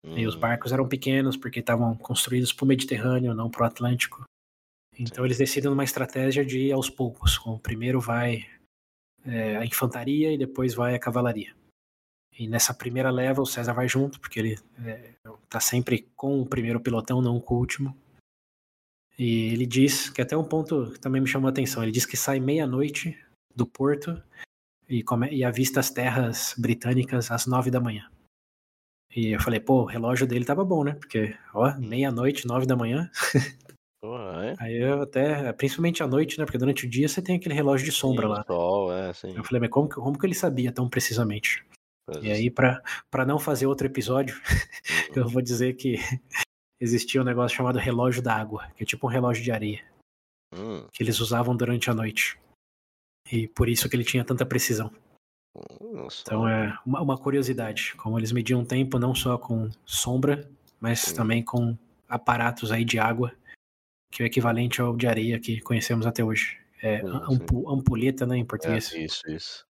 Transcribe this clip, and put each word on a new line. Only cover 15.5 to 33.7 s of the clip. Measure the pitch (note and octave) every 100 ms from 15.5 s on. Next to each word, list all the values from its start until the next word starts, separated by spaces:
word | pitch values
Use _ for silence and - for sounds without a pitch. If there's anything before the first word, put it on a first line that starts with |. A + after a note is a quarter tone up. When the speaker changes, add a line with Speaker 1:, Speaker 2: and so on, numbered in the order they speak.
| A2+
Speaker 1:
sempre | - B2 A#2+ B2 -
com | - C#3 C#3
o | C3
primeiro | A#2+ A#2 A#2
pelotão, | A#2 A2+ A2 B2+
não | B2+ A#2+
com | - A#2+
o |
último. | B2 - C3+ C3+ _ _ _ _ _ _ _ _ _ _ _ -
E | B2 A2+ A2+
ele | A#2 B2
diz, | B2 C#3 C3+ -
que | -
até | B2 D3+
um |
ponto | D#3+ D#3+ D#3 D3+ A#2+
que | -
também | C3+ C3
me | C3
chamou | C#3 C3
a |
atenção, | C3 B2 -
ele | A2
diz | A2+ -
que | C3
sai | - C3+
meia-noite | C3 D#3 C#3+ B2+ D3 D3 E3+ - - _ _
do | A#2+ A#2+
porto | - C3+ E3+ - E3 - - - _ _ _ _
e | B2
come-, | G#2+ A#2+ C3
e | C#3+
avista | B2 A#2+ B2+ C#3
as | C3
terras | - B2 A#2+ A#2+ A2+ - -
britânicas | A2+ A2+ B2 B2+ B2+ B2+ A2+
às | A#2 -
nove | B2+ B2+
da | B2
manhã. | A#2+ G#2+ - - _ _ _ _ _ _ _ _ _
E | - A2+
eu | G#2+
falei, | - A2+
"Pô, | - C3
o |
relógio | A2 A#2+ A#2 B2+ C3
dele | A#2+ A#2+
tava | D3
bom, | F#3+ E3+
né?" | C#3+
Porque, | D3 - A2+ G#2+ - -
ó, | G#2 C3
Speaker 2:
Hum. | C#3 A#2
Speaker 1:
meia-noite, | A#2+ C#3 A#2+ C3 C#3+ A#2+
nove | B2 C3
da |
manhã. | B2+ A#2 C3+ E3+
<laughs> | - - C#3 C3 - -